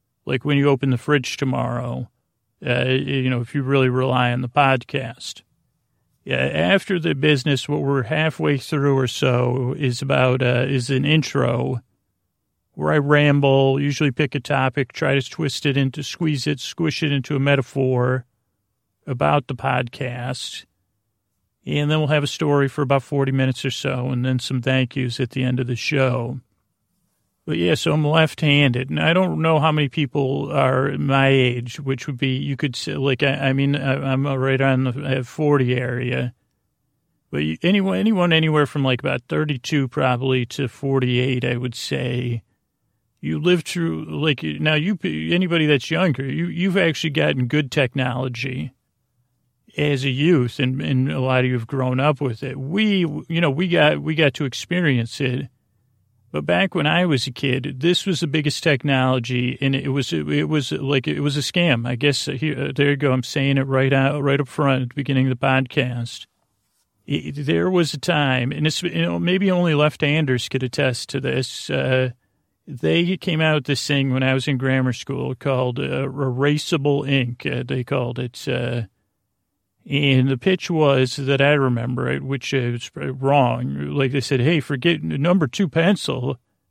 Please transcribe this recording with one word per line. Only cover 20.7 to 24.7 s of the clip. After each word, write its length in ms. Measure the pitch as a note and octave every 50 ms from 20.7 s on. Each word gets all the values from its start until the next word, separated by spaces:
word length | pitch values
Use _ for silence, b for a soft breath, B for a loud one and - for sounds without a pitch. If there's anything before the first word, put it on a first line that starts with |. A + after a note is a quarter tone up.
| _ _ _ _ _ _ _ _ _ _ _ _ _ _ _ _ _ _ -
And 260 | - D3 D3 D3 D3
then 80 | D#3 D#3
we'll 80 | D#3
have 160 | C3+ D#3 D3 C#3+
a 40 |
story 420 | C#3 - - D#3+ D3 C#3+ C#3+ C#3 C3+
for 140 | - - C#3+
about 200 | B2+ C#3+ C3+ -
forty 300 | - D3 C#3+ C#3 C3+ C3
minutes 320 | C3+ C3 C3 B2+ - -
or 60 | C#3
so, 360 | B2 - - C#3 C3+ B2+ B2
and 160 | C3+ C3+ B2 B2
then 160 | C3 C3 B2
some 220 | - - C3+ B2
thank 340 | A#2+ C3+